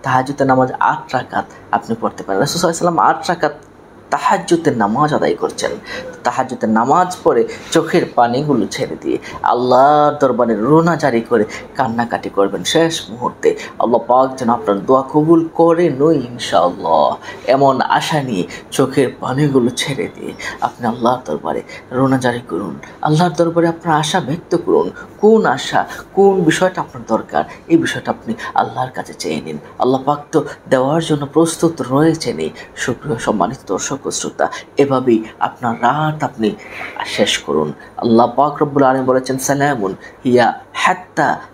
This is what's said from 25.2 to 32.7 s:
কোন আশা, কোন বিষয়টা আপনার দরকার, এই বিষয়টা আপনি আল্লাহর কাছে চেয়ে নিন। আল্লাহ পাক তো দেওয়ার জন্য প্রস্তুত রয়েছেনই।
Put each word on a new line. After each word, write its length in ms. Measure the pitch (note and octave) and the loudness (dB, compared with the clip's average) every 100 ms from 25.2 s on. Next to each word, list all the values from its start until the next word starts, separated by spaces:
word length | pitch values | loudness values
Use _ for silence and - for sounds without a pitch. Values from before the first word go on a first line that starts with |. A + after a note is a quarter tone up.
কোন 240 | G#3+ A3 E3+ | 4 6 4
আশা, 400 | C3+ - C3 G2 - - | -2 -2 -2 -2 -8 -6
কোন 280 | - G3 F#3+ | 4 4 4
বিষয়টা 400 | D#3+ - F#3 F3+ | 2 2 0 0
আপনার 240 | E3 B2+ A2+ | -10 -10 -4
দরকার, 360 | A2 - - - - - | -4 -2 -4 -4 -10 2
এই 100 | D#3+ | 2
বিষয়টা 340 | C3 B2+ B2 | 2 -4 -6
আপনি 220 | A2+ - A2+ - - | -6 -6 -10 -4 -2
আল্লাহর 360 | A#2+ A#2 C3 | -2 -4 -8
কাছে 220 | - - | -8 -12
চেয়ে 280 | D#2 E2+ D#2 | -10 -6 -6
নিন। 160 | C#2 D2+ - - | -8 -12 -14 -2
আল্লাহ 220 | A2+ C3 | 0 2
পাক 160 | C3 D3 - | 0 -4 0
তো 140 | D#3 - - - | -2 -2 -12 -2
দেওয়ার 340 | C3 C3 D#3+ | 0 2 0
জন্য 220 | D#3+ D3+ C#3 | 0 -2 0
প্রস্তুত 560 | D#3 E3 D#3+ E3 E3 | 2 2 2 0 0
রয়েছেনই। 680 | A#2+ C3+ D#3+ D#3+ - D#2 D#2 - - | -2 2 2 2 -4 -4 -6 -8 -18